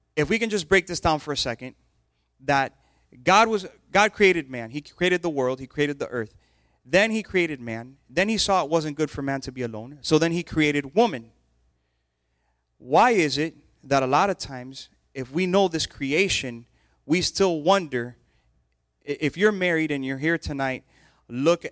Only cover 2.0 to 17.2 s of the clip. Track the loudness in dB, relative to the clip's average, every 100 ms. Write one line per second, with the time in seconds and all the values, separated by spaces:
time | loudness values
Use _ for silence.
2 | _ _ _ _ 0 0 0 -6 _ _
3 | _ -6 4 4 4 0 -6 -16 _ 2
4 | 2 4 4 4 -2 -10 -10 -10 -12 -4
5 | 0 0 -2 -2 -2 -4 -8 -4 -4 -2
6 | -6 -6 -8 _ _ _ _ _ -2 2
7 | 2 0 -2 -2 -2 -4 -8 -10 -10 -20
8 | _ -2 0 0 2 0 2 0 -2 -2
9 | -4 -4 -6 -6 -8 -8 -8 -8 -14 -10
10 | 0 2 2 -2 -4 0 2 0 0 2
11 | 2 0 -10 _ _ _ _ _ _ _
12 | _ _ _ _ _ _ _ _ 0 4
13 | 6 4 2 0 -4 -6 _ _ -2 0
14 | 2 2 2 -2 -8 -12 -14 -16 -20 _
15 | _ -12 -6 -2 2 2 2 0 -6 -6
16 | -2 0 0 -2 -6 -10 -18 _ _ _
17 | -2 -2